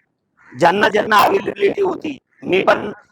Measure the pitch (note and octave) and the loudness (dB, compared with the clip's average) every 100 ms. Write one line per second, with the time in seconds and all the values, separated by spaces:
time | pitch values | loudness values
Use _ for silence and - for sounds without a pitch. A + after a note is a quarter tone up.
0 | _ _ _ _ - B2 E3+ G3 A3 G#3 | _ _ _ _ -20 -2 0 2 2 0
1 | A3 G#3+ - - - - G4+ - F#4 - | 2 4 4 2 -4 -2 -2 0 -2 -4
2 | D#4 C4+ _ _ C#3 F#3 G#3+ G#3 G#3 - | -8 -12 _ _ -2 0 2 0 -2 -10
3 | - | -18